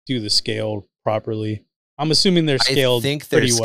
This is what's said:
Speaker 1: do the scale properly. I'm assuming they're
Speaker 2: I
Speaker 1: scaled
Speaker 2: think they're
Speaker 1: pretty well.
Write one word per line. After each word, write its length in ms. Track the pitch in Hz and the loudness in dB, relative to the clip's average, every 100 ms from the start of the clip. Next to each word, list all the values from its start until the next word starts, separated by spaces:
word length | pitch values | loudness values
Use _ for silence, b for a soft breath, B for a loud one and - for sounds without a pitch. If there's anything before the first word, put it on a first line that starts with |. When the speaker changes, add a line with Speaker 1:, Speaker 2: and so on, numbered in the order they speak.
| - | -6
Speaker 1:
do 140 | 127 | -4
the 100 | 104 | -2
scale 580 | - - 110 110 104 - _ | -2 -2 -4 -4 -6 -10 _
properly. 600 | - 110 113 110 107 107 - _ _ - | -4 -2 -2 -6 -4 -6 -10 _ _ -6
I'm 120 | 156 | 0
assuming 360 | 147 202 175 156 | 2 4 2 2
they're 120 | 131 | 0
Speaker 2:
I 120 | - | 0
Speaker 1:
scaled 300 | 135 131 123 | 2 2 2
Speaker 2:
think 240 | 131 147 - | 0 -4 -2
they're 120 | 151 | 0
Speaker 1:
pretty 120 | 127 | 2
well. 100 | 117 | 2